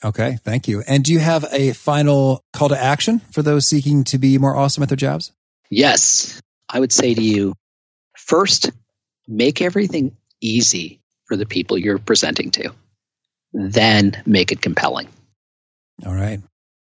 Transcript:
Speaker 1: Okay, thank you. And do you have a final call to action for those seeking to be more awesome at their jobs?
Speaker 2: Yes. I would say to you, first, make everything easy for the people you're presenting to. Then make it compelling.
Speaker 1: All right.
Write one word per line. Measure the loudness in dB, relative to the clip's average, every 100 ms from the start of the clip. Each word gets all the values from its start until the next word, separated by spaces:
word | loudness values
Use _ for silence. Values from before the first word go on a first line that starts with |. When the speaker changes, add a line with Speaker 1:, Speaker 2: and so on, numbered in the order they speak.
Speaker 1:
Okay, | -6 -4 -4 -4
thank | -4 -4 -2
you. | -4 0
And | 0
do | 2
you | 2
have | 2 0 0
a | -2 0
final | -2 -2 2 4 4 2 0 _
call | -2 0
to | 2
action | 0 0 0 0 -2
for | -2
those | 0 2 2
seeking | 0 2 2
to | 2 2
be | 4 4
more | 2
awesome | 2 0 0
at | -2
their | -2
jobs? | -2 -4 -8 _ _ _ -4
Speaker 2:
Yes. | 2 4 4 2 0 -2 -10 -20 _ -6
I | -2
would | 0
say | 0 0
to | 0
you, | 0 0 -2 -6 _ _ _ _ _ -12
first, | 0 0 2 0 -2 -8 _ _ _ _ -10
make | -2 0 0
everything | 0 0 -2 -2 -4 -6 _ -10
easy | -2 0 0 0 -6 -16 _ _
for | -8 -6
the | -4
people | -6 -2 -2
you're | 0 -2
presenting | 0 0 0 -4 -6
to. | -6 -8 -14 _ _ _ _ _ _ _
Then | -8 -2 2 4 4 2 0
make | 0 2 2
it | -2
compelling. | -4 -2 -2 -4 -10 _ _ _ _ _ _ _ _ -14 -6
Speaker 1:
All |
right. | -4 -4 -6 -14 _ _ _ _